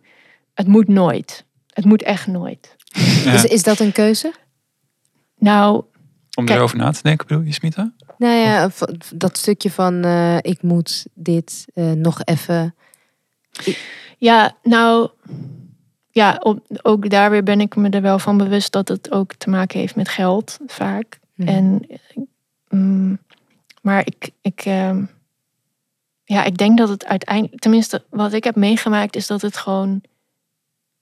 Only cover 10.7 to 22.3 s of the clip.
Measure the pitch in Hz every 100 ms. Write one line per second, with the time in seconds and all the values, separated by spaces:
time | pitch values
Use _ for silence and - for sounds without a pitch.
10.7 | 175 160 - - - 165 165 - - -
11.7 | 180 165 160 165 - - 160 - 170 165
12.7 | - _ _ _ _ _ _ _ - -
13.7 | - - - - - 233 226 - - 240
14.7 | 226 233 233 226 _ - - - - -
15.7 | _ _ _ _ 226 202 - 220 208 -
16.7 | 214 226 214 202 202 208 208 196 208 208
17.7 | 208 202 196 196 190 208 202 196 202 -
18.7 | 196 190 190 - 196 185 - - 190 185
19.7 | 190 185 214 190 - 185 196 226 - 277
20.7 | - 196 196 226 - _ - 180 190 190
21.7 | 202 226 - _ - 269